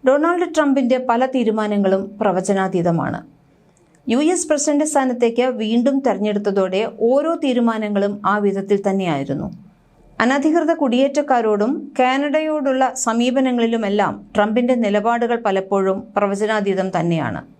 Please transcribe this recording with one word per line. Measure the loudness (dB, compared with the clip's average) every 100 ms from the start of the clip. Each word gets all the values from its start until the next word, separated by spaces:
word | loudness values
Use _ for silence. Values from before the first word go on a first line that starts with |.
ഡൊണാൾഡ് | 4 2 2 0 0
ട്രംപിന്റെ | 0 2 2 2 0 0
പല | 0 2
തീരുമാനങ്ങളും | 0 0 0 0 0 2 2 -2 -2
പ്രവചനാതീതമാണ്. | 0 0 0 0 0 0 0 0 -2 -6 -12 _ _ _ _ _ _ _ -2
യു | 0
എസ് | 2 0 0
പ്രസിഡന്റ് | -2 0 0
സ്ഥാനത്തേക്ക് | 2 0 0 0 0 2 0 0
വീണ്ടും | 0 2 2 2 0
തെരഞ്ഞെടുത്തതോടെ | 0 0 -2 0 0 0 0 -4 -2
ഓരോ | 0 2 0
തീരുമാനങ്ങളും | -2 0 2 0 0 -2 0 -2 -2 -2
ആ | 0
വിധത്തിൽ | 0 -2 0 0 0
തന്നെയായിരുന്നു. | -2 0 -2 -2 -4 -6 -10 -20 _ _ _ -20 -2
അനധികൃത | 0 2 2 2 2
കുടിയേറ്റക്കാരോടും | 0 0 2 2 0 0 0 2 0 0 -2 -8 0
കാനഡയോടുള്ള | 0 2 0 0 0 -2 -2 0 0
സമീപനങ്ങളിലുമെല്ലാം | 0 -2 0 0 2 0 0 0 0 0 0 0 -2 -6 0
ട്രംപിന്റെ | 0 2 0
നിലപാടുകൾ | 0 2 0 0 0 0 -2 0
പലപ്പോഴും | -2 0 0 0 -2 -4 -2
പ്രവചനാതീതം | -2 -2 -2 -2 0 -2 -2 -2
തന്നെയാണ്. | 0 0 -2 -6 -12 -20